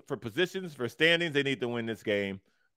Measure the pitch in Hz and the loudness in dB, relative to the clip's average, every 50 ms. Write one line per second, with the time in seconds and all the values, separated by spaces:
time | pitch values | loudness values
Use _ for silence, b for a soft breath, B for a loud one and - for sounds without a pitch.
0 | - - 147 101 - 117 98 147 180 175 - 190 185 170 147 123 123 113 - - | -8 -8 -8 -6 -6 -8 -2 -2 -2 -2 -2 -8 -8 -8 -8 -6 -6 -4 0 2
1 | 160 165 170 170 170 165 139 143 135 139 131 101 123 120 120 120 113 113 113 - | 4 4 4 4 2 0 2 2 2 2 0 -2 -2 -2 -2 -2 -2 -4 -6 -4
2 | - 110 104 101 101 98 98 98 _ _ _ _ _ _ _ | 0 2 2 2 2 0 -4 -6 _ _ _ _ _ _ _